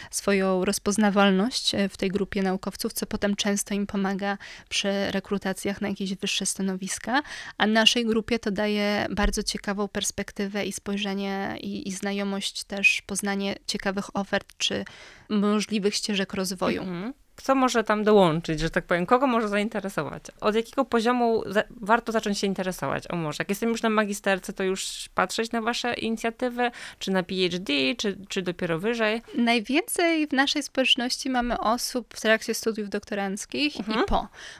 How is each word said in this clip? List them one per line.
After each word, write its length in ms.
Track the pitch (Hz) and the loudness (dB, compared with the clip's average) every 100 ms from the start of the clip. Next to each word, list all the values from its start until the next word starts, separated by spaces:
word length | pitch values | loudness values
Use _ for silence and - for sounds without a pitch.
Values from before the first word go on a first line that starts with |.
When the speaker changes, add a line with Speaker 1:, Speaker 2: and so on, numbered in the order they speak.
| - | -10
Speaker 1:
swoją 540 | - - 202 190 185 185 | -4 2 4 4 2 2
rozpoznawalność, 1080 | 202 - 208 214 196 202 185 220 - - - | 0 0 4 4 6 6 6 4 0 -2 0
e, 140 | 196 | -2
w 80 | - | -2
tej 120 | 196 | -2
grupie 320 | 190 190 202 | 0 -2 0
naukowców, 520 | 190 190 - - 226 | 0 0 -4 -6 -6
co 120 | - 208 | -4 -4
potem 300 | 214 202 202 | -2 0 0
często 380 | 208 202 - | 0 0 0
im 140 | 202 202 | -2 -2
pomaga 500 | 202 196 190 202 196 - - - | -2 -2 0 -2 -4 -8 -18 -8
przy 420 | - 202 196 196 | -4 0 0 0
rekrutacjach 720 | 196 - 196 196 190 202 196 | -2 -2 -4 -2 -4 -4 -4
na 80 | 202 | -4
jakieś 260 | 196 190 196 | -4 -4 -4
wyższe 300 | 202 - 190 | -2 -2 -2
stanowiska, 760 | - 190 185 190 - - 262 - - - - | -2 -2 -2 -4 -6 -2 0 -2 -8 -10 -2
a 100 | 208 | 2
naszej 380 | 220 220 247 226 | 4 4 2 2
grupie 340 | 220 214 226 | 2 2 0
to 120 | 226 | 0
daje 560 | 196 208 208 208 208 - | 0 2 2 2 0 0
bardzo 320 | 190 208 208 | 2 2 2
ciekawą 440 | 202 - - 202 202 | -2 -4 -4 -2 -2
perspektywę 760 | - - - 202 - 196 202 196 | -2 -4 -4 -6 -4 -4 -2 -4
i 80 | |
spojrzenie 840 | - - 202 202 196 196 196 196 214 | -4 -4 -2 -2 -2 -2 -2 -4 -6
i, 260 | 202 202 - | -8 -8 -6
i 40 | |
znajomość 720 | 190 202 202 202 196 - - | -6 -4 -2 -2 -2 -4 -6
też, 380 | - 202 196 - - | -8 -2 0 0 -2
poznanie 500 | 196 202 196 196 - - | -4 -2 -2 -2 -4 -6
ciekawych 480 | 214 202 190 - 196 | -4 -2 -2 -4 -4
ofert 320 | 196 196 - - | -2 -2 -4 -4
czy 280 | - 196 196 - - - - | -2 -2 -6 -12 -20 -20 -2
możliwych 680 | 214 208 208 202 214 196 - | 2 4 2 2 0 0 0
ścieżek 380 | - 202 190 | 0 -2 -2
rozwoju. 480 | 196 185 190 180 180 | -2 -4 -2 0 0
Speaker 2:
Mhm. 320 | 190 175 208 - _ - | -4 -6 -6 -8 _ -6
Kto 200 | - 269 | 2 4
może 280 | 254 240 | 4 4
tam 200 | 220 214 | 2 2
dołączyć, 560 | 214 214 180 156 170 156 | 6 8 8 4 0 -2
że 100 | 160 | 0
tak 160 | 185 - | 0 0
powiem? 200 | 175 175 | 0 4
Kogo 220 | 247 269 | 4 4
może 200 | 233 214 | 2 2
zainteresować? 760 | 202 208 220 190 185 139 - - - | 0 0 -2 -4 -4 -4 -8 -14 -2
Od 140 | 214 214 | 0 2
jakiego 300 | 226 - 262 | 0 -2 2
poziomu 580 | 233 220 247 233 226 - | 2 2 4 4 2 2
za-, 160 | 196 - | 0 -2
warto 420 | - 196 233 233 | -4 2 2 2
zacząć 280 | 220 214 202 | 0 0 0
się 80 | 202 | 0
interesować? 560 | 190 185 180 139 147 - | 0 -2 -2 -2 -2 -2
O, 60 | 175 | -2
może 200 | 156 147 | -2 -4
jak 100 | 165 | -2
jestem 200 | 196 226 | 0 0
już 120 | 226 | 2
na 80 | 226 | 2
magisterce, 640 | 214 208 202 202 190 - | 2 2 0 0 0 -2
to 100 | 190 | -2
już 460 | 190 190 - - - - | -2 0 -4 -8 -4 0
patrzeć 360 | 185 - 226 | 0 0 -2
na 100 | 233 | -2
wasze 320 | 220 240 240 | -2 -2 -2
inicjatywy? 760 | - 220 226 233 226 247 240 240 - - - | -2 -2 -2 -2 -2 -4 0 -2 -2 -12 -8
Czy 120 | - | -2
na 120 | 190 | 0
P 120 | 180 185 180 | 0 0 0
H 60 | 175 | 0
D? 140 | 202 285 262 247 | 0 2 2 0
Czy, 200 | 214 196 190 | -2 -4 -6
czy 120 | - | -4
dopiero 380 | 185 175 175 165 | -4 -2 -2 -2
wyżej? 420 | 208 240 214 226 - 392 | -2 0 0 -2 -4 0
Speaker 1:
Najwięcej 920 | 233 233 214 277 453 - 339 330 302 | 2 2 2 0 0 0 2 2 2
w 60 | |
naszej 300 | 254 277 302 | 2 2 0
społeczności 680 | 277 - 254 - 247 - 269 | -2 0 0 0 -2 -4 -2
mamy 300 | 254 240 226 | -2 0 0
osób 540 | 269 240 - 247 220 | 0 0 -2 -6 -8
w 80 | - | -2
trakcie 320 | 214 220 - | 2 2 2
studiów 360 | 233 226 220 202 | -2 -2 -2 -4
doktoranckich 880 | 202 - 202 196 202 - 247 294 - | -6 -4 -4 -4 -6 -6 -2 -2 -2
Speaker 2:
Mhm. 220 | 202 220 | -2 0
Speaker 1:
i 60 | 392 | 2
po. 200 | 196 208 - - | 2 0 -10 -18